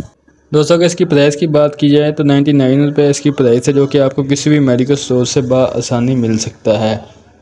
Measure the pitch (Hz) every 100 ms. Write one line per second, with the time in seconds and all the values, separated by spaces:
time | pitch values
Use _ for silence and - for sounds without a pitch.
0 | - _ _ _ _ 147 147 170 170 175
1 | 175 143 147 147 165 147 147 147 147 143
2 | 147 151 143 139 143 143 131 139 147 147
3 | 147 143 - 139 127 120 147 139 139 143
4 | 131 131 135 139 151 151 135 123 127 139
5 | - 127 120 147 127 127 127 - - 120
6 | 120 131 113 110 - - 113 104 110 107
7 | - - _ _